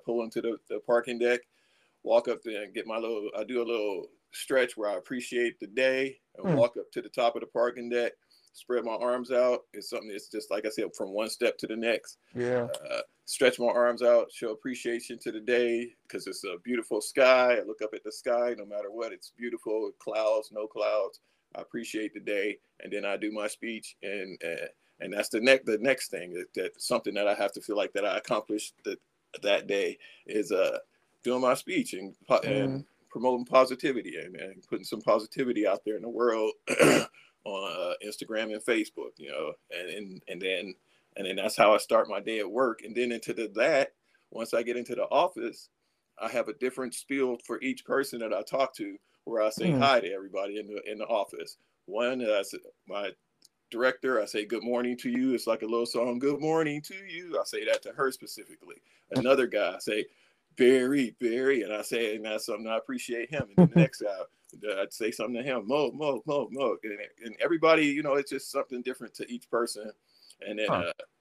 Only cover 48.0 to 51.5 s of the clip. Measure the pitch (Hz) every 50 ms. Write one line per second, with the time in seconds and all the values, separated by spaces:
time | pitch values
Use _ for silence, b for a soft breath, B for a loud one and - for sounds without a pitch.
48 | 131 - - 120 113 110 101 95 - - - 131 135 127 - - 104 101 98 -
49 | _ _ _ _ _ - 117 110 107 104 - - - 180 151 131 135 139 135 117
50 | 98 87 98 95 98 98 92 95 98 101 101 107 104 101 104 101 - - 107 107
51 | 107 - 113 104 98 - - - 82 -